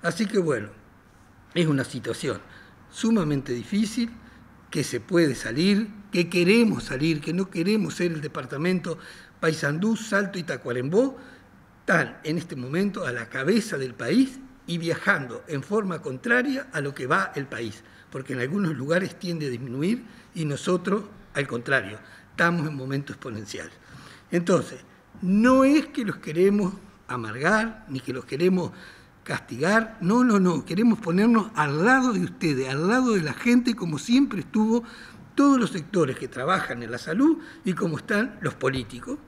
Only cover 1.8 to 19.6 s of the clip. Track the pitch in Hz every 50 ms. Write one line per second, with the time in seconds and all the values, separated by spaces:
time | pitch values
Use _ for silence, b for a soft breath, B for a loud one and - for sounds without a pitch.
1.8 | 127 - - 131 101 110 117 - - 147 107 98 - B B B B B B B
2.8 | B - - - - 220 226 220 170 151 147 139 127 - 123 120 113 - - 196
3.8 | 220 202 - - 233 226 - - B B B B B B - - - - - 165
4.8 | 127 - - 120 107 - 190 170 170 147 131 - - 113 117 135 170 196 202 196
5.8 | 233 214 - - - - - 180 175 170 175 180 175 175 208 233 240 220 180 117
6.8 | - - 139 131 143 165 165 151 147 - 160 175 196 190 - 180 165 185 214 214
7.8 | 196 156 143 - 180 175 165 156 147 151 - 160 135 120 - 139 156 180 185 180
8.8 | - 180 160 B B B B B B B B - - 165 160 - - 143 147 156
9.8 | 185 214 226 214 - - - 196 202 190 - 185 165 - 147 127 - 135 120 127
10.8 | 123 139 165 202 254 277 262 B B B B B B B B - - _ - _
11.8 | _ - 196 165 143 117 - - - 156 156 175 - - 180 139 123 127 143 170
12.8 | 196 208 190 214 180 139 120 120 113 - - 131 131 151 208 233 - - - -
13.8 | - 127 - - 120 117 156 233 269 262 - - - - - - - - 170 170
14.8 | 165 165 160 - - 196 202 170 139 123 113 110 - - 160 139 131 - 202 220
15.8 | 214 190 175 156 - 151 131 131 - 240 233 247 247 285 269 262 269 - - 165
16.8 | 143 143 139 - 135 127 151 185 196 - - 147 139 - - 110 120 113 101 -
17.8 | - B B B B B - 135 131 - 131 127 120 135 160 202 202 165 160 123
18.8 | 127 143 165 180 190 175 - - - 180 170 165 151 139 123 117